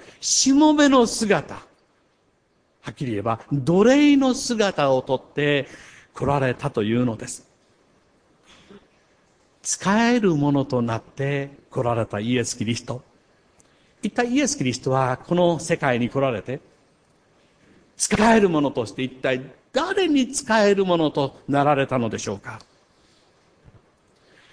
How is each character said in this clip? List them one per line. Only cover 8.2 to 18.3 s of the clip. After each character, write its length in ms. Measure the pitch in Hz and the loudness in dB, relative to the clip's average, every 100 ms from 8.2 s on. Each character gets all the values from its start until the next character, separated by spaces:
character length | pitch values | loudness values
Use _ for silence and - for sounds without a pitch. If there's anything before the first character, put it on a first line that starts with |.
| _ _ _ - _ 202 _ _ _ _ _ _ _ _ | _ _ _ -20 _ -20 _ _ _ _ _ _ _ _
仕 160 | - - 180 | -10 -4 0
え 280 | 214 233 247 | 2 2 2
る 180 | 202 151 | 2 2
も 180 | 143 | 2
の 100 | 143 | 0
と 180 | 131 123 | 0 -2
な 180 | 117 113 | -2 -6
っ 20 | |
て 480 | - - 139 143 139 139 _ | -8 -8 -6 -6 -8 -14 _
来 140 | 135 | -6
ら 120 | 120 117 | -2 -2
れ 100 | 107 | -4
た 160 | 104 | -4
イ 160 | 113 123 | -2 -2
エ 80 | 117 | -2
ス・ 120 | - | -4
キ 60 | |
リ 140 | 110 117 | -4 -6
ス 60 | |
ト。 200 | - 123 - _ _ _ _ _ _ _ _ _ | -8 -14 -14 _ _ _ _ _ _ _ _ _
一 100 | 208 | -6
体 200 | - 240 | -4 -2
イ 80 | 262 | 0
エ 80 | 277 | -2
ス・ 100 | - | -2
キ 60 | |
リ 100 | 127 | -4
ス 60 | 117 | -4
ト 120 | 131 | -2
は 260 | 131 127 127 | 0 0 -4
こ 180 | - 175 | -2 2
の 240 | 175 160 | 2 0
世 160 | - 165 | -4 -2
界 240 | 143 120 | 0 0
に 100 | 120 | -2
来 80 | 139 | -2
ら 100 | 135 | -2
れ 100 | 107 | -4
て、 200 | - 139 - _ _ _ _ _ _ _ _ _ _ _ _ - | -8 -12 -14 _ _ _ _ _ _ _ _ _ _ _ _ -10
仕 180 | - - | -4 2
え 180 | 220 | 4